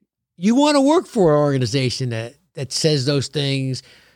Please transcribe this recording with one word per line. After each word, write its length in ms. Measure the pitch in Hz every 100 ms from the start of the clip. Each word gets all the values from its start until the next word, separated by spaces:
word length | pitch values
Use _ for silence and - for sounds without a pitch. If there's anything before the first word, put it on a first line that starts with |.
| _ _ _ -
You 200 | 190 247
wanna 260 | 294 285
work 240 | 269 349 -
for 260 | 226 170
an 80 | 147
organization 720 | 147 135 117 135 127 - 127
that, 240 | 113 117 _ _ 151
that 160 | 135
says 340 | - 160 147 131
those 220 | 143 -
things, 560 | 147 139 139 131 127 - - _